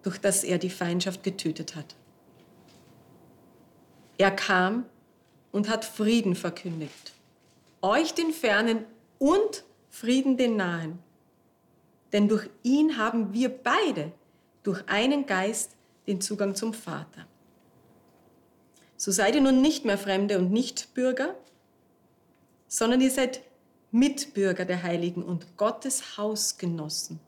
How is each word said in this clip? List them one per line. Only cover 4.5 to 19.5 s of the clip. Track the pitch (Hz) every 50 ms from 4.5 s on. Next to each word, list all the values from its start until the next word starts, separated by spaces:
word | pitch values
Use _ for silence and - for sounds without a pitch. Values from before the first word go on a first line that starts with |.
| 196 185 180 190 214 240 247 - _ _ _ _ _ _ _ _ _ _ _ _
und | - 202 208 214
hat | 226 220 -
Frieden | - - - 214 214 233 233 214 196 180
verkündigt, | 180 - 175 - - - 185 165 160 156 - - - - - - _ _ _ _ _ _ _ _ _ _ _ _ _
euch | - - 214 277 330 320 -
den | 349 339 320
Fernen | 311 - - 226 202 208 226 233 226 226 220 - - _ _ _ _
und | _ 269 285 349 403 440 427 - - - _ _ _ _ _
Frieden | - - - 226 254 262 262 269 262
den | 240 254 240 220
Nahen. | 208 190 175 170 165 165 156 170 180 - _ _ _ _ _ _ _ _ _ _ _ _ _ _ _ _ _ _ _ _ _
Denn | - 208 208
durch | 202 220 208 - - - -
ihn | _ 247 269 294 311 320 285
haben | 233 214 226 226 233 220 190 196
wir | 233 262 247
beide | 254 - - 233 277 381 427 320 208 170 147 165 - _ _ _ _ _ _ _ _ _
durch | _ 202 180 185 -
einen | - 185 202 226 262 294 285 277
Geist | 277 196 185 190 202 226 - - - - _ _ _ _ _ _
den | - 202 180
Zugang | 190 - 214 202 208 196 196
zum | - - 226 214
Vater. | - - - 156 139 156 - - - - - _ _ _ _ _ _ _ _ _ _ _ _ _ _ _ _ _ _ _ _ _ _ _ _ _ _ _ _ _ _ _ _ _
So | _ - 208
seid | 190 - 202 202 233
ihr | 294
nun | 269 269